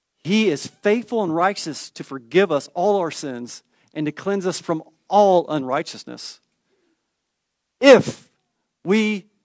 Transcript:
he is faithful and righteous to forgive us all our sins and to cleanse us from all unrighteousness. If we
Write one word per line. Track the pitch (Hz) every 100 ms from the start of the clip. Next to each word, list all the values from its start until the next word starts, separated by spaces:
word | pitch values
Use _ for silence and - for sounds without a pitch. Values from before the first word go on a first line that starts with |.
| _ _
he | - 214 214
is | 143 -
faithful | _ 208 220 226 233
and | 190 160
righteous | 185 202 - 190 -
to | -
forgive | 156 135 117 156 196
us | 147 -
all | 175 190 202
our | 165
sins | - 147 123 120 - _ _ _
and | 156 151
to |
cleanse | 147 190 202 185
us | -
from | - 160 - _ -
all | 196 202 180 -
unrighteousness. | 151 131 139 170 - - 120 - - _ _ _ _ _ _ _ _ _ _ _ _ _ -
If | 269 240 - - _ _ _ _ _ _
we | 165 214 214 208 - _